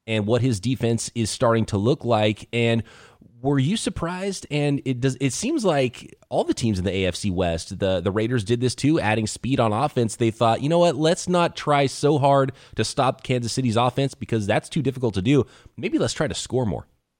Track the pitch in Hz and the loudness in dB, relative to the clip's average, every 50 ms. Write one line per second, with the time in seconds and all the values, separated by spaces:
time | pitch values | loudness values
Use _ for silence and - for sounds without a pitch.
0 | _ 113 110 110 104 104 120 120 117 131 117 95 92 123 131 - 123 117 117 110 | _ -4 -2 -2 0 2 2 2 2 2 0 0 0 -2 -2 0 0 0 0 0
1 | - - - 117 113 98 - - 131 117 113 113 107 - - 98 101 120 147 - | -2 -6 -4 -2 -2 -2 0 0 2 2 4 2 2 0 0 0 2 2 0 0
2 | - 120 117 107 107 107 107 - - - - 120 117 117 117 113 110 - - - | 0 0 2 2 2 2 0 -2 -8 -6 -2 0 0 2 2 0 -2 -6 -14 -20
3 | - - - _ - - _ 120 120 139 143 139 131 151 214 226 - 247 180 - | -20 -20 -20 _ -20 -20 _ -6 -2 0 0 2 2 0 0 -2 -2 -4 -4 -4
4 | 170 165 180 180 190 202 190 - - - 147 147 147 147 143 135 - 131 131 120 | -6 -6 -6 -6 -6 -6 -8 -8 -8 -6 -4 -2 0 0 0 -2 -2 -4 -4 0
5 | 123 135 127 - 139 135 - - - 254 330 302 220 185 151 143 131 123 - - | 0 -2 0 0 -2 -2 -2 -2 -4 -2 -2 0 0 2 2 2 0 0 -2 -8
6 | - - - _ _ _ - 160 247 349 - - - 113 104 92 90 98 90 98 | -16 -20 -20 _ _ _ -2 -2 0 0 -2 0 0 0 0 0 0 -2 0 0
7 | 95 90 87 - - 104 90 90 90 85 82 82 - - 101 87 98 95 95 90 | 0 -2 -2 -2 -4 -4 0 0 0 0 0 -2 -6 -8 -6 -4 -2 0 0 0
8 | 85 101 92 110 110 117 127 123 101 92 120 120 123 123 - - - 139 160 170 | 0 0 0 0 -2 0 -2 -2 0 0 -2 0 0 -2 -2 0 0 2 2 2
9 | - 104 110 113 110 104 - - - 120 135 120 117 110 104 110 147 - - 127 | 2 0 0 0 0 -2 -4 -6 -4 -2 0 2 2 2 2 0 -2 -2 0 0
10 | 117 107 - - 120 113 110 - 120 113 113 - 127 147 165 175 175 175 139 127 | 0 0 0 0 0 0 2 2 2 2 2 2 0 0 2 4 4 2 2 2
11 | 156 156 185 - - 180 180 175 175 151 - - - 151 147 143 139 131 - - | 2 0 0 0 -2 0 0 2 0 0 -2 -4 -2 0 2 2 2 0 0 0
12 | - 143 156 139 135 139 143 139 135 135 - - - - - - 120 - - - | 2 2 2 4 4 4 4 4 2 0 -2 -10 -20 -10 -4 -4 -4 -2 0 0
13 | 131 131 131 - - - 127 123 120 110 - 135 131 120 104 117 123 127 - - | 0 0 0 -2 -4 -2 -2 -2 -2 -2 -2 0 0 2 2 2 2 2 2 0
14 | 139 135 - - 107 - 117 113 101 98 104 160 - - - 165 127 135 127 127 | -2 -2 -2 -6 -6 -4 -2 -2 0 2 0 0 0 -2 -4 -2 -2 -2 -2 -2
15 | 127 117 95 101 90 120 147 135 104 - - - - - _ - 135 214 320 294 | -2 -2 0 0 2 4 4 4 4 2 -4 -16 -20 -20 _ -8 -6 -4 0 0
16 | 156 117 - - 160 131 - - - - - 127 127 107 73 58 - - _ _ | 0 -2 -2 -2 -4 -4 -4 -6 -8 -4 -2 -2 -2 -2 -4 -6 -8 -14 _ _
17 | _ _ _ _ | _ _ _ _